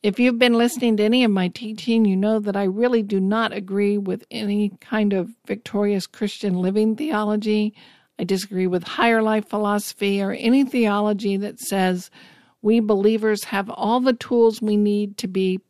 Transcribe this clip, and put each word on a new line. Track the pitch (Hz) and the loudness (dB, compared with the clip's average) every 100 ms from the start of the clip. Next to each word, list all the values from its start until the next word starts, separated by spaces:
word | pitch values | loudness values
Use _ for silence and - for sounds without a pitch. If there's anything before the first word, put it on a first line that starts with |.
If | 208 196 | 0 2
you've | 247 233 | 2 4
been | 247 233 | 2 4
listening | 240 240 240 214 | 2 0 0 2
to | |
any | 214 247 | 2 4
of | 240 | 2
my | 196 180 | 2 0
teaching, | - 220 214 - 226 214 | -4 -12 -8 0 2 2
you | 190 | 2
know | 208 220 | 0 0
that | 208 196 | -2 -2
I | |
really | 196 196 247 233 | -2 0 0 0
do | 202 196 | 0 0
not | 190 220 220 | 0 0 -2
agree | 208 185 196 202 208 | -4 -6 -2 0 0
with | 196 185 - | -2 -8 -8
any | 233 208 208 208 190 | -8 -4 0 -2 -4
kind | - 220 208 | -6 0 0
of | 190 175 - - | 0 -4 -10 -10
victorious | 202 - 202 208 202 - | -10 -6 -2 0 -2 -6
Christian | - 208 - 208 180 | -8 -8 -4 -4 0
living | 180 202 220 220 | 0 0 0 0
theology. | 302 214 208 214 214 214 214 - - _ _ - | -4 -2 -2 -2 0 0 -2 -6 -20 _ _ -10
I | |
disagree | 180 190 196 185 185 | -4 -4 -2 -2 0
with | 180 | -2
higher | 175 - 233 226 | -4 0 2 4
life | 220 214 208 | 2 0 -2
philosophy | 208 208 208 - - 202 196 | -4 0 -2 -4 -4 -2 0
or | 196 | -2
any | - 226 262 | -2 2 2
theology | 269 254 220 202 208 208 208 196 | 2 2 2 2 0 0 -2 -2
that | 202 - | -6 -10
says | - 196 185 180 - - - - _ _ | -4 0 0 0 -6 -20 -20 -20 _ _
we | 208 226 | 2 2
believers | 214 202 202 220 220 208 | 2 4 4 2 0 -2
have | - 196 196 | -4 -6 -6
all | - 202 240 | -4 0 2
the | 254 | 2
tools | 240 - 240 226 220 | -2 0 4 4 4
we | 214 208 | 0 2
need | 208 208 208 - | 2 0 -2 -6
to | - | -6
be | 185 190 185 | -2 0 -2